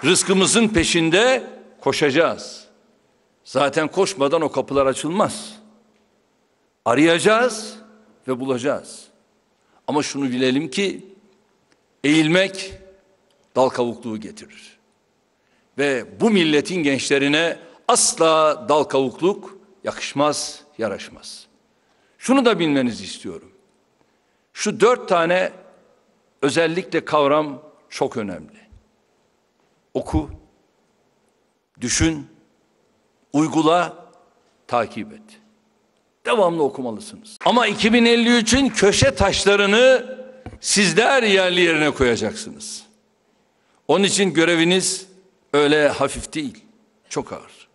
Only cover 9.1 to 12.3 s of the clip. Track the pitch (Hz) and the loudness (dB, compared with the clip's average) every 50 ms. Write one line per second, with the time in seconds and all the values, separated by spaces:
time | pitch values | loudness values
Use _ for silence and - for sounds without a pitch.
9.1 | _ _ _ _ _ _ _ _ _ _ _ _ _ _ _ - 135 147 131 - | _ _ _ _ _ _ _ _ _ _ _ _ _ _ _ -4 -4 -4 -4 -4
10.1 | - 139 139 131 123 123 131 127 127 135 160 - - 196 202 185 - - - - | -6 -6 -4 -4 -2 0 0 0 0 -2 -4 -4 -4 -4 -4 -4 -6 -10 -16 -20
11.1 | - _ _ _ _ _ _ _ _ _ _ _ _ _ _ _ _ _ - 143 | -20 _ _ _ _ _ _ _ _ _ _ _ _ _ _ _ _ _ 0 2
12.1 | 151 160 156 156 | 2 2 2 2